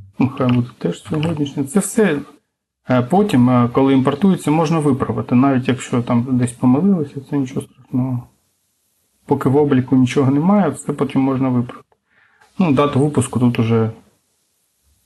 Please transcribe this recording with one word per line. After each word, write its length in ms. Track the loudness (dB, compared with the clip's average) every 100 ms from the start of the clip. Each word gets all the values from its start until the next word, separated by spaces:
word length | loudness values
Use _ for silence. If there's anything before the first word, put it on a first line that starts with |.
| -10 -4
Ну, 100 | -4
хай 220 | -2 0
буде 180 | 0 -2 -6
теж 260 | -8 -6
сьогоднішня. 600 | -8 -4 -4 -4 -6 -6
Це 160 | -4 -2
все, 420 | -2 0 0 -2 -8 -18 _ _ _ _ -2
е, 120 | -2
потім, 480 | 2 0 2 4 4
е, 200 | 4 2
коли 240 | 2 2
імпортується, 580 | 2 2 2 2 0 0
можна 280 | 0 0 0
виправити. 560 | 0 -2 -2 -6 0 2
Навіть 320 | 2 0 -2
якщо 360 | -4 -4 -4
там 340 | -2 -2 0 -2
десь 140 | -2
помилилося, 680 | 0 0 2 2 0 -4 -10 -6
це 80 | -4
нічого 240 | -4 -8
страшного. 680 | -12 _ _ -4 -4 -6 -10 _ _ _ _ _ _ _ _ _ -4
Поки 240 | -2 2
в 60 | 2
обліку 400 | 2 2 2 2
нічого 360 | 2 2 0
немає, 380 | 2 2 2 0
все 240 | -4 -6
потім 280 | -6 -4 0
можна 280 | 0 0 0
виправити. 460 | -2 -4 -10 -20 _ _ _ _ _ _ -2
Ну, 120 | 0
дату 260 | 2 2 0
випуску 400 | 0 0 -2 0
тут 200 | 0 0
уже 320 | 0 0 0 -6 _ _ _ _ _ _ _ _ _ _